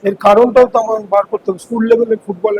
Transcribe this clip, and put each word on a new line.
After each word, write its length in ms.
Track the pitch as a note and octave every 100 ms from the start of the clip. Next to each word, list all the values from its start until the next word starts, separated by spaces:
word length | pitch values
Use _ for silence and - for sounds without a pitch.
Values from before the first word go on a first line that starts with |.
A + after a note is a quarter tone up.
| G3+
এর 80 | G3 G3+
কারণটাও 420 | G#3 B3 A#3+ B3
তো 40 | A#3
আমার 160 | A3 A3 G#3
বার 120 | G3+ G3
করতে 160 | G#3+ -
হবে। 120 | F3+ -
স্কুল 180 | A#3 A3+
লেভেলে 260 | A#3 A3+ G#3+ -
ফুটবল 280 | F3+ G#3+ G#3